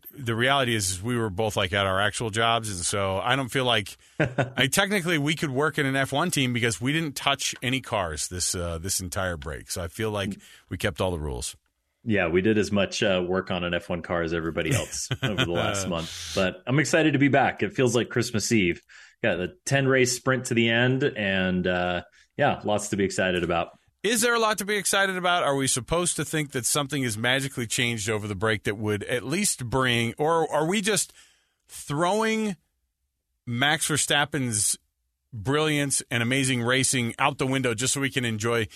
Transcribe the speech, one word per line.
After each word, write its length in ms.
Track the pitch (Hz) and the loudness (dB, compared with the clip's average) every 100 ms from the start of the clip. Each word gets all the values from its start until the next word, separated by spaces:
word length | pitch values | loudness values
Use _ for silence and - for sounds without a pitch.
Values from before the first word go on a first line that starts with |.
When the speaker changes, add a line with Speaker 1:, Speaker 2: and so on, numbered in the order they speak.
| - - | -8 -8
Speaker 1:
the 200 | 117 113 | -4 2
reality 360 | 131 139 123 113 | 2 4 2 0
is, 160 | 95 | 0
is 100 | 92 | -2
we 140 | 113 120 | -2 -2
were 100 | 110 | 0
both, 280 | 92 110 107 | 0 0 0
like, 160 | 95 | 0
at 140 | 101 98 | 2 2
our 140 | 95 | 2
actual 300 | 104 - 117 | 0 0 -4
jobs, 400 | 110 113 117 110 | 0 2 2 0
and 80 | 90 | -4
so 400 | 85 104 98 95 | -2 0 0 0
I 160 | 107 | 0
don't 140 | 135 120 | 0 0
feel 160 | 135 | -2
like 320 | 127 110 98 - _ | 2 0 -2 -12 _
Speaker 2:
<laughs> 140 | - | -4
Speaker 1:
I, 480 | 139 - 123 - 135 | -2 -2 -2 0 0
technically 500 | 196 196 208 165 160 | 2 0 0 0 0
we 160 | 143 | 0
could 160 | 160 156 | -2 -2
work 260 | 127 151 156 | 0 0 0
in 100 | 139 | 0
an 100 | 135 | 0
F 160 | 131 | 0
one 180 | 139 175 | 0 0
team 220 | 147 127 | 0 0
because 280 | 120 117 - | 2 0 0
we 120 | 127 | 0
didn't 240 | 160 160 - | 0 -2 -2
touch 360 | 139 139 - - | -2 0 -2 -4
any 160 | 123 131 | -4 -4
cars 480 | - 107 85 76 - | -2 -2 -2 -4 -6
this, 260 | 90 - | -4 -4
uh, 240 | 92 87 82 | -2 -4 -4
this 200 | 90 - | -4 -6
entire 360 | 90 101 92 82 | -4 -4 -2 -4
break. 360 | 78 65 - | -8 -10 -8
So 100 | 95 | -8
I 60 | 85 | -6
feel 240 | - 110 | -4 -4
like 180 | 104 95 | -2 -4
Speaker 2:
Mm. 100 | 92 - - - | -8 -14 -20 -10
Speaker 1:
we 80 | 95 | -4
kept 220 | 104 80 | -4 0
all 100 | 92 | -2
the 80 | 82 | -2
rules. 380 | 76 60 - - _ _ _ _ 120 | -4 -6 -8 -12 _ _ _ _ -2
Speaker 2:
Yeah, 200 | 98 85 | 0 2
we 120 | 90 | 2
did 140 | 104 107 | 4 2
as 120 | 92 | 2
much, 320 | 101 92 - | 2 0 2
uh, 220 | 107 92 90 | 2 2 2
work 240 | 92 92 | -2 -2
on 140 | 90 | -4
an 100 | 87 | -2
F 140 | 87 - | -2 -2
one 140 | 87 | -6
car 200 | - 87 | -2 -2
as 100 | 82 | 0
everybody 400 | 82 80 80 80 | -2 -2 -2 0
else 360 | 104 76 - - 127 | -2 -2 -8 -6 -4
Speaker 1:
<laughs> 60 | |
Speaker 2:
over 200 | 127 95 | -2 0
the 60 | 85 | 0
last 380 | 87 107 101 95 | 0 0 -2 -2
month. 440 | 82 82 - - 98 | -4 -6 -10 -4 0
But 260 | 92 - | 0 -2
I'm 140 | - 139 | 0 0
excited 360 | 127 165 156 | 4 4 4
to 40 | 135 | 4
be 80 | 139 | 4
back. 380 | 139 107 - | 4 4 0
It 100 | 101 | -2
feels 220 | - 127 117 | 2 2 2
like 120 | 101 | 2
Christmas 420 | 123 113 107 - | 0 0 -2 2
Eve. 280 | 113 87 80 - - - _ | 4 4 0 -8 -20 -20 _
Got 140 | 113 87 | 0 0
the 180 | 90 - | -4 -8
ten 240 | - 139 131 | -2 2 4
race 240 | 131 127 | 4 2
sprint 300 | - 135 127 127 | 0 0 -2 0
to 80 | |
the 140 | 117 117 | 0 2
end, 320 | 117 127 131 | 4 2 2
and, 640 | 110 110 98 95 92 92 90 | 0 -2 0 2 2 2 0
uh, 360 | 90 90 87 - _ _ - | 0 0 -2 -6 _ _ 0
yeah, 240 | 139 - | 0 0
lots 280 | 104 104 - | 0 -2 0
to 60 | 101 | 0
be 60 | |
excited 400 | 95 - 92 90 | 0 0 0 0
about. 280 | 82 82 - - _ _ | 0 0 -2 -10 _ _
Speaker 1:
Is 160 | 196 233 | -2 0
there 160 | 240 233 | 2 2
a 20 | |
lot 200 | 220 208 | 0 0
to 60 | |
be 120 | 196 208 | -2 -2
excited 400 | - 202 196 180 | 0 2 2 0
about? 260 | 180 175 | 0 2
Are 140 | 139 139 | 2 0
we 100 | 131 | 0
supposed 480 | 127 110 170 175 | -2 -2 -2 0
to 100 | - | -2
think 280 | 147 156 143 | -2 -4 -2
that 120 | 127 | -4
something 380 | - 151 139 147 | 0 0 -2 -2
has 160 | 127 104 | -2 0
magically 480 | 120 135 135 - 113 | 0 0 -2 -4 -4
changed 420 | - 120 113 104 | -2 0 -2 -2
over 200 | 107 104 | -2 -2
the 80 | 95 | -2
break 260 | 110 107 | 0 0
that 140 | 120 104 | -2 -2
would 240 | 107 101 | -2 -2
at 220 | - 123 | -2 -4
least 440 | 117 180 202 - 120 | -2 -2 0 -2 -2
bring, 460 | 131 127 117 117 - | 2 2 2 0 0
or 320 | 151 165 156 | 2 2 2
are 120 | 147 | 2
we 160 | 160 214 | 2 2
just 320 | 208 196 - - - _ _ _ _ | 0 0 -2 -8 -20 _ _ _ _
throwing 880 | - - 143 175 214 220 220 214 175 _ _ _ _ _ _ _ _ - | -14 -6 0 2 2 2 0 -2 -4 _ _ _ _ _ _ _ _ -6
Max 420 | 120 143 156 - | 0 2 2 0
Verstappen's 880 | 143 - 147 147 151 123 101 - - _ _ _ _ _ | 0 2 2 2 0 0 0 0 -2 _ _ _ _ _
brilliance 720 | 113 110 147 156 147 143 - - | -6 0 2 2 2 0 -2 -2
and 120 | 120 | 0
amazing 400 | 117 135 131 123 | 2 2 2 0
racing 520 | 117 131 123 127 117 - | 2 2 2 2 0 0
out 200 | 139 135 | 0 0
the 80 | 131 | 0
window 280 | 135 123 | 0 0
just 180 | 107 127 | 0 -2
so 60 | 139 | 0
we 100 | 135 | -2
can 140 | 135 | -2
enjoy 420 | 117 107 117 117 104 | -2 0 0 0 -2